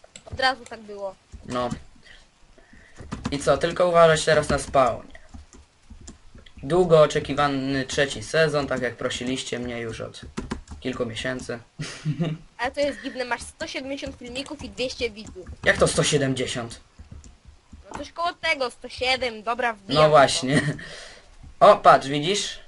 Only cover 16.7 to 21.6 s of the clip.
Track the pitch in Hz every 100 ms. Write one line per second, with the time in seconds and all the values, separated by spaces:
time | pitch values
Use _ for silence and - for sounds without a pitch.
16.7 | - - - - - - - - - _
17.7 | - - - 285 - 339 - 330 294 247
18.7 | - 247 - 254 262 247 220 220 240 240
19.7 | 214 - 151 156 147 131 - 127 151 147
20.7 | - - - - - - - - -